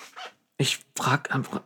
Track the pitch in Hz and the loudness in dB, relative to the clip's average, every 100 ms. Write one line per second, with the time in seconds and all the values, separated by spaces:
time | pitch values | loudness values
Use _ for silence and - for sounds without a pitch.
0 | - - - - _ - 139 - - - | -18 -16 -16 -18 _ 0 0 0 -6 -2
1 | - 139 - 139 - - | 2 2 2 -2 -2 -6